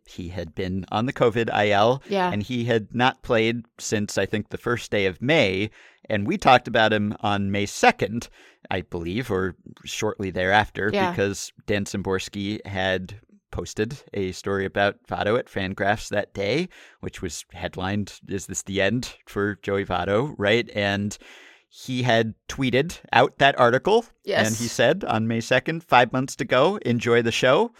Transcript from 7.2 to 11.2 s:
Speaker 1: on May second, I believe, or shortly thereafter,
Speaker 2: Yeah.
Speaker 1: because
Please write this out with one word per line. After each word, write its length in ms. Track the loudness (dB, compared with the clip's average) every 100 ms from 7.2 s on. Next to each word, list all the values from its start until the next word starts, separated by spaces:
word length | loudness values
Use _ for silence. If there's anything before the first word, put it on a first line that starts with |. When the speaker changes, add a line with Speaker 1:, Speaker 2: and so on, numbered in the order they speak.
Speaker 1:
on 300 | -2 0 0
May 160 | -2 -4
second, 600 | 2 2 2 -2 -6 -10 _ -20 _ -8
I 120 | -8
believe, 480 | -6 -8 -4 -4 -2
or 260 | -2 -2 -6 -16 -20
shortly 460 | -14 -6 -4 -4 -4
thereafter, 600 | -2 2 2 2 -2 -2
Speaker 2:
Yeah. 180 | 0 0
Speaker 1:
because 420 | 0